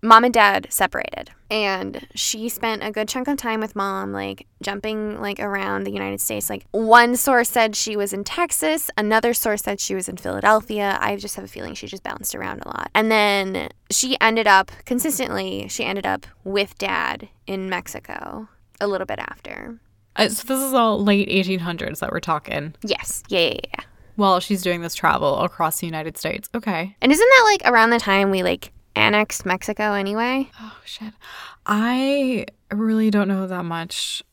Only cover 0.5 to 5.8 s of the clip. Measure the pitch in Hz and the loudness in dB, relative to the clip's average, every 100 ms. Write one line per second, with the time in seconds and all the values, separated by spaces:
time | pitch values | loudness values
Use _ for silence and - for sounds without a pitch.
0.5 | 190 - - 185 - - - - - _ | 4 -2 0 0 0 -6 -10 -12 -18 _
1.5 | 214 208 190 190 185 - - - 220 226 | -2 -2 -2 -4 -10 -14 -6 -4 -4 -6
2.5 | - 226 214 214 214 214 254 254 285 240 | -4 -4 -4 -6 -4 -4 -4 -2 -2 -2
3.5 | 220 220 208 196 190 196 202 196 190 - | -4 -4 -4 -4 -4 -6 -6 -8 -10 -16
4.5 | _ - 202 220 214 214 214 208 196 208 | _ -8 -6 -6 -6 -6 -6 -8 -6 -4
5.5 | 196 196 196 | -4 -4 -4